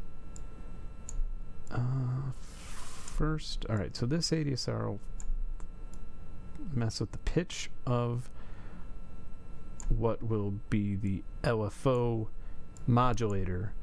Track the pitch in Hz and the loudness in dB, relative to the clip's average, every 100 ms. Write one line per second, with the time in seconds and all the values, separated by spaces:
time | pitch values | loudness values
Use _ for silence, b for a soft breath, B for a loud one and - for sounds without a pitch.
0 | - - B B B B B B B B | -2 -2 B B B B B B B B
1 | B B - - - - - - 123 131 | B B 0 0 -2 -2 0 0 0 0
2 | 127 131 135 - - - - - - - | 0 -2 -2 -4 -6 -8 -6 -2 -2 -2
3 | - - 151 156 - - - 107 76 - | 0 2 2 2 -2 -2 0 0 0 0
4 | 120 165 - 160 143 127 - 113 110 98 | 0 2 2 2 2 0 -2 -2 -2 -2
5 | - - - - - - - - - - | -2 0 2 2 2 0 -4 -4 -6 -2
6 | - - - - - - 202 135 110 - | -2 -2 -2 -4 -4 -4 -2 0 0 0
7 | 113 - - - 180 - - - 131 123 | -4 0 2 2 0 -2 -2 0 2 2
8 | 120 120 - B B B B B B B | 2 -2 -4 B B B B B B B
9 | - - - - - - - - - 117 | -4 -2 -2 -2 -2 -4 -2 0 4 6
10 | 113 107 113 110 101 107 - 107 101 98 | 4 2 2 2 0 -2 2 2 2 0
11 | 101 98 - - - 113 104 - 139 123 | 0 -2 -4 -2 0 2 0 0 2 4
12 | 120 113 107 - B B B B - 120 | 2 2 0 -2 B B B B 4 6
13 | 127 117 110 98 95 92 104 - | 6 6 4 4 2 0 0 0